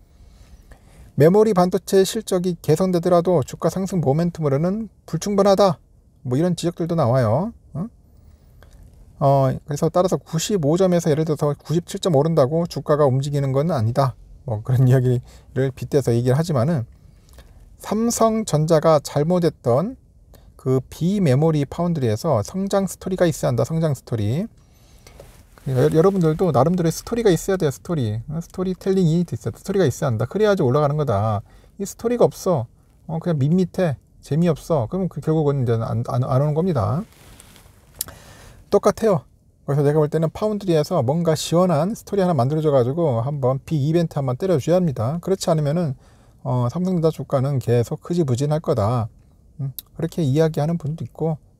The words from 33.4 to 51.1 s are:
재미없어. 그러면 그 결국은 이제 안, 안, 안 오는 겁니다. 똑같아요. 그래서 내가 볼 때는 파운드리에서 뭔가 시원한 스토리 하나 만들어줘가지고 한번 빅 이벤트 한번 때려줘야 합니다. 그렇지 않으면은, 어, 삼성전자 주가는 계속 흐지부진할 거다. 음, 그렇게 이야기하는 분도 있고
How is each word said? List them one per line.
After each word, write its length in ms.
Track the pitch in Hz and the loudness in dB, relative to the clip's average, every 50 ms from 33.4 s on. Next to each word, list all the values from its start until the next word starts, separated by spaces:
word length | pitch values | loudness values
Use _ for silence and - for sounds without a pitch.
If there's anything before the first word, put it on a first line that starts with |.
| 127 147 170 190 185 175 - - 185 160 127 - - _ _ - | 0 2 2 2 0 0 -2 -2 -2 -2 -2 -6 -10 _ _ -18
재미없어. 640 | - - 139 160 175 180 147 - - - 170 147 110 113 | -8 -4 -2 0 2 0 0 -2 -2 -2 -2 -2 -2 -2
그러면 180 | - 185 190 | -4 -4 -4
그 140 | 170 - 151 | -6 -6 -6
결국은 420 | 131 156 156 160 151 143 143 139 123 | -4 -2 0 2 2 0 0 0 0
이제 100 | 117 117 | 0 0
안, 300 | 113 117 - 120 113 120 | 0 -2 -2 -4 -4 -4
안, 160 | - 127 127 123 | -2 -2 -2 0
안 180 | - 131 131 | 0 0 0
오는 120 | 143 151 147 | 0 0 0
겁니다. 500 | 156 175 190 165 120 101 104 120 160 226 - - - - - - - - - - - - - _ _ _ - - - - - - - - - - - - - - - - _ | 0 0 0 0 0 -2 -2 -2 -4 -6 -8 -14 -20 -20 -20 -20 -20 -20 -20 -20 -20 -20 -20 _ _ _ -16 -14 -14 -14 -14 -16 -20 -20 -20 -20 -20 -20 -20 -20 -20 -4 _
똑같아요. 540 | - 202 - 208 196 - 226 220 190 139 - - _ _ _ _ _ _ _ | 0 2 2 0 0 2 2 0 0 0 -2 -8 _ _ _ _ _ _ _
그래서 180 | - 139 147 143 | -4 -2 0 0
내가 160 | 143 147 156 | 2 2 2
볼 100 | 151 147 | 2 0
때는 200 | 160 160 165 156 | 0 -2 -2 -2
파운드리에서 720 | - - 208 214 214 202 208 185 165 151 151 - 185 165 120 | -2 -4 -4 -4 -4 -2 -2 0 0 0 0 0 -2 -2 0
뭔가 320 | 117 147 170 170 165 156 | 0 -2 0 0 0 0
시원한 580 | - - - 165 170 185 180 170 143 160 196 233 | -2 -2 0 0 2 2 2 2 0 0 -2 -4
스토리 260 | - - - 202 202 | -8 -10 -4 -2 0
하나 120 | 185 180 170 | 0 2 2
만들어줘가지고 880 | 135 120 135 151 160 151 156 139 135 120 123 143 170 170 151 120 113 | 0 0 0 0 0 0 2 4 4 2 2 0 0 0 0 0 0
한번 380 | 113 127 151 147 131 123 135 135 - | -2 -4 -4 -2 -2 -2 -2 -2 -4
빅 160 | - 170 151 | -4 -2 -2
이벤트 360 | 131 151 160 170 170 160 - | 0 0 -2 -2 -4 -4 -4
한번 180 | 147 139 131 123 | -4 -4 -4 -4
때려줘야 400 | - 190 190 180 139 - 156 170 | -4 -2 0 0 0 0 0 0
합니다. 440 | 185 180 160 127 - 107 123 156 175 | 0 0 0 -2 -2 -4 -4 -4 -4
그렇지 280 | - 180 190 190 - - | -4 -4 -4 -2 -2 -2
않으면은, 460 | 165 156 151 139 147 175 180 143 131 - - - - - _ - - _ - | 0 0 0 0 -2 -2 -2 -4 -6 -8 -14 -20 -20 -20 _ -20 -20 _ -6
어, 240 | 135 127 123 120 120 | -4 -2 -2 -2 -2
삼성전자 400 | - 175 185 185 185 170 156 160 | -2 -2 -2 -2 0 0 0 0
주가는 480 | 156 - 165 - - 135 123 139 143 131 | 0 -2 -4 -2 -2 0 0 0 -2 -2
계속 500 | - - 117 120 113 - 160 - - - | 0 2 2 2 0 -2 -6 -8 -6 -4
흐지부진할 500 | 170 175 170 131 123 117 139 147 151 156 | -2 -2 0 0 0 -2 0 -2 -2 -2
거다. 500 | - - 151 120 98 107 123 120 107 117 - - - _ _ _ _ _ _ - | -2 -2 0 0 0 0 0 -2 -4 -6 -10 -16 -20 _ _ _ _ _ _ -10
음, 140 | 135 139 127 - - _ - | -10 -10 -10 -12 -18 _ -10
그렇게 280 | - 156 165 - - 165 | -8 -8 -6 -4 -2 -2
이야기하는 540 | 131 131 156 160 156 156 - 143 160 170 | 0 2 2 2 0 0 -2 -2 -2 -4
분도 260 | 170 - 139 156 165 - | -4 -6 -8 -8 -8 -10
있고 340 | - | -12